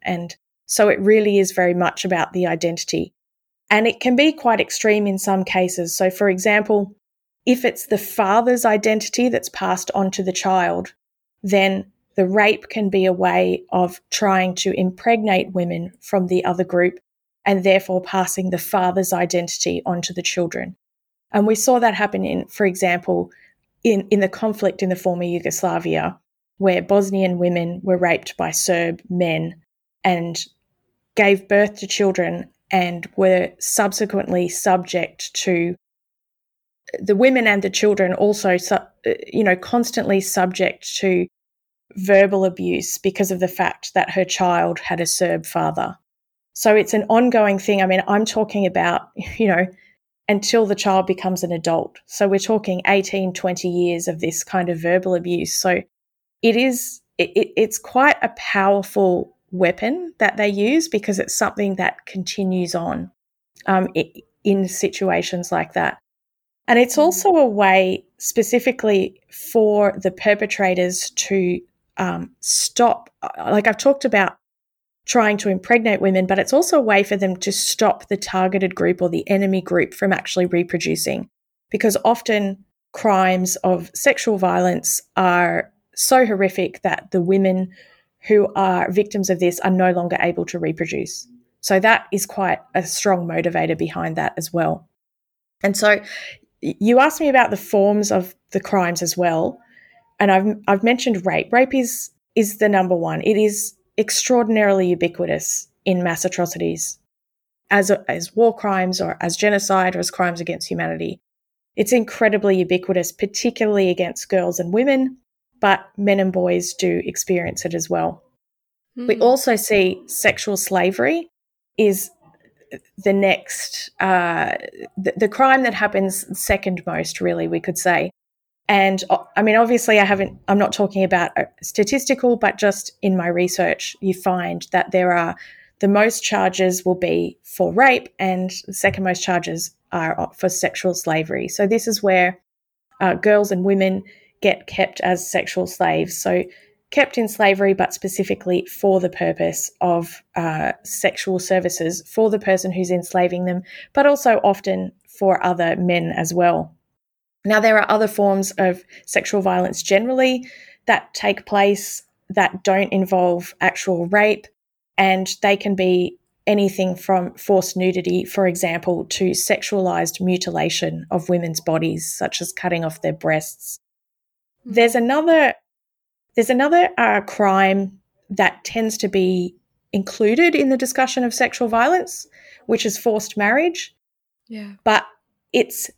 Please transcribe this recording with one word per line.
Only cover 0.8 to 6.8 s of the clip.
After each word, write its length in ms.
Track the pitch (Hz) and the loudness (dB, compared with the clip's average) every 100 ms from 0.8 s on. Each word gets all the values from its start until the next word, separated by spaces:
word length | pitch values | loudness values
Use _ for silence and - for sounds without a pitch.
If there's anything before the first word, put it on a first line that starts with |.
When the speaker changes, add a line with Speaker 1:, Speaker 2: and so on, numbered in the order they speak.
| 208 | 4
Speaker 1:
it 100 | - | 4
really 400 | 196 214 208 202 | 4 6 6 4
is 120 | 190 | 2
very 220 | 190 180 | 2 0
much 320 | 175 180 - 185 | 2 0 -2 -2
about 280 | 175 - | -2 -2
the 140 | 180 175 | -2 -2
identity. 680 | 165 170 170 - 165 180 _ _ _ _ _ - | 0 -2 -4 -6 -6 -6 _ _ _ _ _ 0
And 180 | 208 226 | 2 2
it 120 | - | 0
can 160 | 254 247 | 0 4
be 160 | 311 | 4
quite 280 | 302 240 214 | 2 0 0
extreme 480 | - - 214 208 202 | 0 -2 2 2 0
in 100 | 190 | -2
some 260 | - 190 | 0 -2
cases. 520 | 185 185 180 180 170 - | 0 0 0 -2 -4 -2
So, 140 | 185 | -2
for 200 | 185 202 | 2 0
example, 680 | 185 214 208 208 208 | 2 2 2 2 0